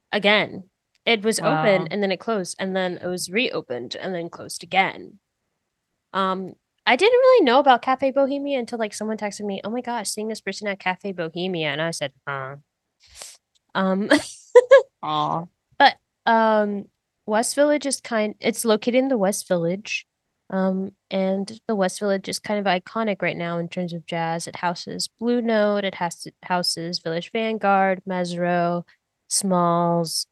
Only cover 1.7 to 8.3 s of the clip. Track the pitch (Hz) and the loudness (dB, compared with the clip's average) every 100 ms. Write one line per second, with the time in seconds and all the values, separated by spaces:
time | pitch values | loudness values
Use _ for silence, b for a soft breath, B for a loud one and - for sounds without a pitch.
1.7 | 190 160 202 196 185 - 214 175 - 190 | 2 0 -2 -2 -2 -4 -4 -6 -8 -4
2.7 | 190 185 175 180 180 165 196 254 - - | -2 -4 -4 -6 -8 -4 -2 -2 -4 -8
3.7 | 123 120 - 185 175 170 - 160 - 175 | -10 -8 -10 -8 -6 -8 -12 -14 -14 -4
4.7 | 185 180 - - - _ _ _ _ _ | -2 0 -4 -16 -20 _ _ _ _ _
5.7 | _ _ _ _ 190 190 185 185 - _ | _ _ _ _ -2 -2 -2 -6 -14 _
6.7 | _ 208 254 415 494 523 508 269 254 277 | _ 2 4 6 6 8 6 6 6 6
7.7 | 240 - 262 269 262 269 | 4 2 0 0 2 0